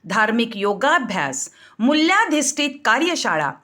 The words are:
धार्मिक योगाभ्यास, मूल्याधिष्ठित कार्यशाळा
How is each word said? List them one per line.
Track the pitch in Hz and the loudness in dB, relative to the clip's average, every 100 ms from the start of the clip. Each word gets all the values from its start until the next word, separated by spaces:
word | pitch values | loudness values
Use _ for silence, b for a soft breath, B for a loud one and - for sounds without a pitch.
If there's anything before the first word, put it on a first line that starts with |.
| 185 | -2
धार्मिक | 214 214 233 226 202 | 0 2 0 -2 -2
योगाभ्यास, | 202 202 269 330 220 185 139 131 - B B B | -2 0 2 2 0 -4 -4 -6 -10 B B B
मूल्याधिष्ठित | 240 302 320 392 427 302 277 - 285 269 226 | 2 4 4 2 2 0 0 -2 -4 -2 0
कार्यशाळा | 247 349 330 226 160 143 - | 2 0 0 -2 0 -2 -6